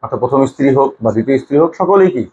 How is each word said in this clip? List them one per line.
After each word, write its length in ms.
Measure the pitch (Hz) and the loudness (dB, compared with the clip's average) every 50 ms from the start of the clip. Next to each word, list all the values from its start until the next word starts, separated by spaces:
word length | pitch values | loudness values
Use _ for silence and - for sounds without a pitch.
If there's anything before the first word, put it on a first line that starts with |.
| - | -8
অর্থাৎ 180 | 117 - 113 | -8 -6 -4
প্রথম 260 | 117 123 135 135 135 | -4 -2 0 0 0
স্ত্রী 280 | 127 - - 139 139 135 | 0 -2 -2 0 0 2
হোক 200 | 135 135 135 - _ 113 | 2 0 0 -2 _ -4
বা 100 | 113 104 | -2 -2
দ্বিতীয় 260 | 107 110 127 139 131 | -2 -2 0 -2 -2
স্ত্রী 200 | 135 _ 143 147 | -2 _ 0 0
হোক, 160 | 160 165 165 | 0 0 0
সকলেই 360 | - 190 180 196 196 190 185 | -4 -2 0 2 4 4 2
কি 200 | - 127 107 - | 0 -2 -8 -8